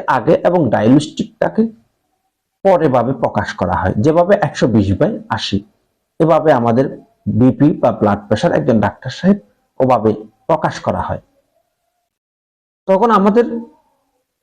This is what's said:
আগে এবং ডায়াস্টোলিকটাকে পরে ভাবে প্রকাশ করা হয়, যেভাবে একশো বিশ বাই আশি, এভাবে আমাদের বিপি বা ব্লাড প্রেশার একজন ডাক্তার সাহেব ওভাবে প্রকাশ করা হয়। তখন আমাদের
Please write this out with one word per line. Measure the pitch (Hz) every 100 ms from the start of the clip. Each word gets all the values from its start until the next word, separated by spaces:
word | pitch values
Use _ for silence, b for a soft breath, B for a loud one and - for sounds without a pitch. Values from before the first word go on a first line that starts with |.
| -
আগে | 135 120
এবং | 165 180 175 175
ডায়াস্টোলিকটাকে | 104 107 143 - - - _ - - 226 - _ _ _ _ _ _ _ _
পরে | 196 175 156
ভাবে | 127 117
প্রকাশ | 135 127 - 95
করা | - 90
হয়, | 90 92 -
যেভাবে | 127 160 175 202
একশো | 151 - 151
বিশ | 110 95
বাই | 92 160 - -
আশি, | 107 - 101 - _ _ _ _ -
এভাবে | 160 160 151
আমাদের | 135 117 117 143 - - _ -
বিপি | 107 123 - 143
বা | - 127
ব্লাড | 101 101 101 -
প্রেশার | 107 175
একজন | 160 - 117
ডাক্তার | 101 - 131
সাহেব | - 185 202 - _ _ -
ওভাবে | 131 123 107 107 - _ -
প্রকাশ | 160 - -
করা | - 95
হয়। | - 95 - _ _ _ _ _ _ _ _ _ _ _ _ _ _ _ -
তখন | 190 233
আমাদের | 214 196 208 233 233 - _ _ _ _ _ _ _